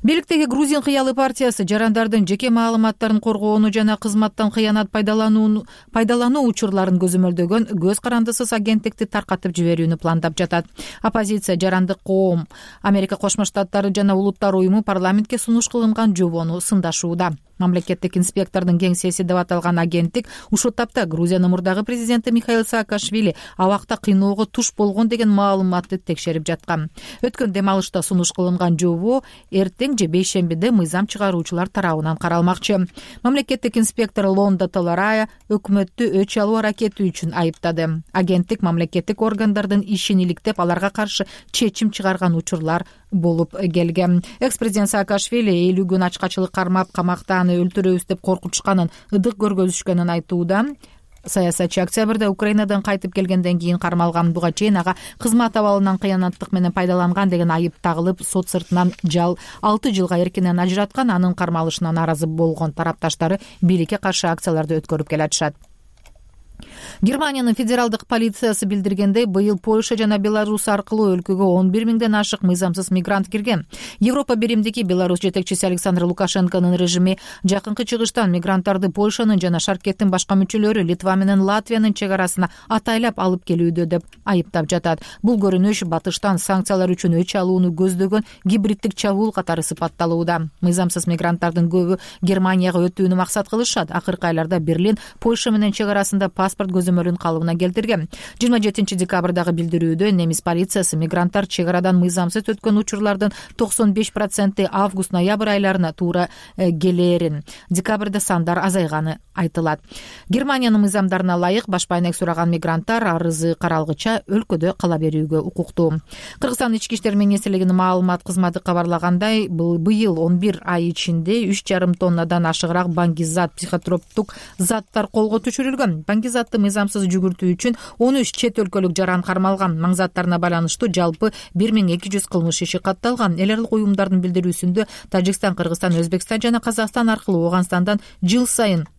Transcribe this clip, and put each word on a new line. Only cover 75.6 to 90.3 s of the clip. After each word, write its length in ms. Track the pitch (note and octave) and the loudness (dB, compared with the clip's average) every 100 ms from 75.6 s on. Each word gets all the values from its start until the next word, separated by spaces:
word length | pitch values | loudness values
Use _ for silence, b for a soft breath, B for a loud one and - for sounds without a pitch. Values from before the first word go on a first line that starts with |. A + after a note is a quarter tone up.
Александр 400 | F#3+ F3+ G3 F3 | -2 0 0 2
Лукашенконун 720 | F3 F3 F#3+ F#3+ F3+ F#3 F3+ | 0 0 -2 0 0 2 2
режими 440 | F3+ F3+ F3 F#3 F#3+ B B | 2 2 2 0 0 B B
Жакынкы 400 | F3+ G3 G#3+ G#3+ | 0 0 -2 -6
Чыгыштан 480 | A#3 A#3 A3+ - G3+ | -4 -2 -2 0 0
мигранттарды 580 | F3 F3 F#3+ F3+ F#3+ F#3+ | 0 0 0 0 0 0
Польшанын 500 | F3+ G#3 G#3+ A3 G3 | 0 0 2 2 2
жана 200 | F3+ E3+ | 2 0
Шаркеттин 500 | - F#3+ G3+ - G3+ | -2 -2 -4 0 0
башка 260 | F#3 - | 0 2
мүчөлөрү 480 | F#3+ F#3 G#3+ G#3 A3 | 2 2 2 2 2
Литва 320 | E3+ F3 F#3+ | 0 0 0
менен 260 | F#3 F#3+ G3 | 2 2 4
Латвиянын 520 | F#3+ G#3 G#3 A3+ A3 | 2 0 0 0 0
чек 180 | G3+ G3 | 0 -2
арасына 380 | F#3+ F3+ - F3+ B B | 0 0 0 -2 B B
атайлап 500 | A3 A#3+ A3+ A#3 - | -2 0 0 0 0
алып 240 | F#3 F3+ | -2 -2
келүүдө 420 | - E3+ E3+ E3+ | -2 0 0 0
деп 180 | E3 F3 - - | -2 -2 -4 -10
айыптап 460 | - F#3 D#3+ E3+ D3+ | -2 0 0 -4 -2
жатат. 320 | F3 E3+ D#3+ B B | -2 0 -4 B B
Бул 160 | G#3+ A#3 | 0 2
көрүнүш 460 | G3 F#3 G3 G#3+ | 2 2 2 0
Батыштан 540 | F3+ E3 F#3+ - G3+ F3+ | -2 -4 -4 -2 -2 -2
санкциялар 500 | - F#3+ - F#3+ F#3 | 0 -2 0 0 0
үчүн 300 | F3 F3 E3 | 0 0 0
өч 160 | F3+ | 0
алууну 380 | G3+ F#3 F#3 F3+ | -2 0 2 0
көздөгөн 500 | E3 F#3 F3+ F#3+ G#3+ A3 B | 2 0 0 0 0 -4 B
гибриддик 500 | F#3 G#3+ G3+ G#3 G#3 | 0 0 0 -2 -4
чабуул 380 | - G#3 G3 A3 | -2 -2 0 0
катары 280 | G3 F#3 E3 | -2 -4 -4
сыпатталууда. 840 | D#3+ E3 E3+ - E3 E3 E3+ | -4 -4 -6 -2 -2 0 0